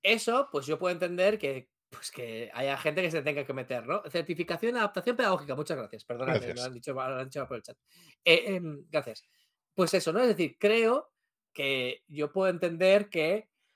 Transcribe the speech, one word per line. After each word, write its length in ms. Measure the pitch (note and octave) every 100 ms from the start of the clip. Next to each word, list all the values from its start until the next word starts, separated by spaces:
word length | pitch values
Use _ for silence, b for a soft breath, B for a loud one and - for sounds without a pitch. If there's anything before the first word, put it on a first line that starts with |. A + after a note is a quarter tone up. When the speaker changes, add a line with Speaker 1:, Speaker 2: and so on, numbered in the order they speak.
Speaker 1:
Eso, 460 | G3 A3 A3+ B3 C#4
pues 140 | C#3+ C3
yo 100 | D3+
puedo 160 | F3+
entender 440 | F3 F3 F3+ F#3+ G#3
que, 320 | C#3 C3 B2 _ _
pues 220 | - -
que 400 | - A#2 A2+ A#2
haya 240 | A#2 C3+ C#3
gente 240 | D3+ D3+
que 80 | F3+
se 100 | D#3+
tenga 220 | C#3+ C#3+ C#3
que 80 |
meter, 340 | C3+ B2 B2 A#2
¿no? 160 | E3+ D#3
Certificación 640 | F3 D#3+ E3 E3 E3+ A#3
de 60 | B3
adaptación 360 | G#3+ - B3 B3
pedagógica, 400 | A3+ F#3 C#3+ B2+
muchas 220 | D3+ D3
gracias. 280 | G#2+ A2 -
Perdona, 300 | A#2+ C3 B2
me, 120 | A#2+
me 60 |
lo 80 | A#2+
Speaker 2:
Gracias. 60 | B2+
Speaker 1:
han 60 |
dicho, 200 | B2 D3
me 80 | C3 C3
lo 80 | C3
han 60 | C3
dicho 220 | C#3+ B2+
por 100 | A#2+
el 60 |
chat. 140 | - - _ b b b
Eh, 320 | F3 E3 E3+ F#3
em, 300 | E3+ C#3+ -
gracias. 340 | D3+ B2+ G#2+ _ _ _ _ _
Pues 200 | - F3
eso, 200 | F#3 D#3+
¿no? 60 | F3+
Es 80 | B3+
decir, 300 | F3+ D#3+ -
creo 540 | G#3 A3+ A3+ C4+ - _ _ _ _
que 500 | - C#3 C3+ B2+ - _
yo 240 | D3 D3
puedo 180 | F#3+ F#3+
entender 580 | F3 F3+ E3 F#3 G3+ G3+
que, 400 | E3+ D#3 G#3 - _ _